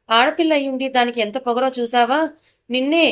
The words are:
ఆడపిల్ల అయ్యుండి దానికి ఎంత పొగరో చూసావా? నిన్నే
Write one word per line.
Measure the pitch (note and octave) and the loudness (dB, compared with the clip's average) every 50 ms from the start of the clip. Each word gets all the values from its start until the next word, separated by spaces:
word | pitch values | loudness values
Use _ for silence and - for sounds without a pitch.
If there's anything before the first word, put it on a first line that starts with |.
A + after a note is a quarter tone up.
| _ - | _ 0
ఆడపిల్ల | A3 A#3 B3+ D4+ D4+ - D#4+ D#4+ D#4 | 2 4 4 2 2 0 0 2 2
అయ్యుండి | C#4+ C4+ C#4 C4 C4 C4+ C4 | 0 0 -2 -4 -4 -4 -2
దానికి | C4+ B3 A#3+ A#3+ A#3 A#3+ | 0 0 0 0 -2 -4
ఎంత | G#3+ G#3+ G3+ | -4 -4 -6
పొగరో | C4 B3+ A#3+ A#3 B3 C4 C4 | -6 -4 -4 -2 -2 -2 -2
చూసావా? | B3+ B3 A#3+ A3+ B3 A#3+ A#3 A3+ C4+ D4+ D#4+ D4+ D4+ _ _ _ _ _ _ - | -2 -4 -4 0 2 2 2 2 2 0 -2 -4 -6 _ _ _ _ _ _ -6
నిన్నే | A#3+ B3+ C4 C#4+ D#4+ E4+ D#4+ B3 | -4 -2 -2 0 2 2 2 2